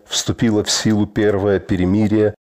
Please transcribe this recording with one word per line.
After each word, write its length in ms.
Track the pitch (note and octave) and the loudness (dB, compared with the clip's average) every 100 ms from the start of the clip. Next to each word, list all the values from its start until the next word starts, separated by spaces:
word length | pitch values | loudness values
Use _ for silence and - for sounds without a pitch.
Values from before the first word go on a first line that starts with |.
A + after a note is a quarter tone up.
| - | -8
вступило 580 | - - G2+ A#2 G#2+ | -6 -6 -2 0 0
в 60 | G2+ | -2
силу 380 | - A2 G#2 G#2 | -2 0 0 0
первое 520 | - G#2 G2+ G2+ G2 | 0 0 2 0 0
перемирие, 760 | - F#2+ F2+ G#2 G#2+ G#2+ G#2+ - | -2 -2 0 0 2 2 0 -2